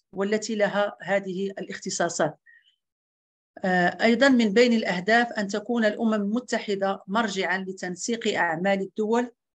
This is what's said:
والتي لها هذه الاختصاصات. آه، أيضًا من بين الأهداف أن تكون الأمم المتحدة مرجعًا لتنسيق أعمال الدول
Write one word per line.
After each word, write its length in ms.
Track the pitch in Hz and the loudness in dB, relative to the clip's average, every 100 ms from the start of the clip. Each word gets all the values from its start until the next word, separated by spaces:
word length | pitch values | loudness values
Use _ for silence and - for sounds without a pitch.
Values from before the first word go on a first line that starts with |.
| _ | _
والتي 420 | 190 196 214 214 | -6 -2 -2 -2
لها 420 | 214 202 196 202 - | 0 0 0 -2 -4
هذه 480 | 170 196 190 180 196 | -4 -2 -2 -6 -6
الاختصاصات. 880 | 196 190 196 190 - 170 - 156 - _ _ _ _ _ _ _ _ _ _ _ - | -6 -12 -10 -8 -4 -2 0 -2 -4 _ _ _ _ _ _ _ _ _ _ _ -6
آه، 340 | 190 180 175 - | 0 2 2 2
أيضًا 260 | 226 233 277 | 2 4 6
من 240 | 247 220 | 6 4
بين 200 | 208 247 | 4 4
الأهداف 600 | 226 208 180 185 233 240 | 4 0 -2 2 2 2
أن 160 | 220 196 | -2 -4
تكون 360 | 208 208 240 | -4 -2 0
الأمم 300 | 214 - 226 | 0 0 0
المتحدة 880 | 214 202 233 247 220 214 196 196 190 - | 0 0 -2 -2 -4 -2 -2 -2 -4 -2
مرجعًا 520 | 208 220 185 170 185 | -2 0 -2 -2 -2
لتنسيق 760 | 190 185 180 175 - 226 220 | -4 -8 -8 -6 -4 -4 -2
أعمال 460 | - 170 160 196 196 | 0 0 0 0 0
الدول 500 | 190 - 214 233 247 - _ | -2 -4 0 0 0 -8 _